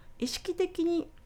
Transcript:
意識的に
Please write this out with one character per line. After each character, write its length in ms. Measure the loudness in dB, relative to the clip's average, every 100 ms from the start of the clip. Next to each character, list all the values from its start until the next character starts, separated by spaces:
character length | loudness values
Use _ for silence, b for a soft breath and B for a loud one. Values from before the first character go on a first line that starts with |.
| B B
意 100 | -2
識 260 | -2 -2
的 300 | 2 2 2
に 240 | 2 4 0 -6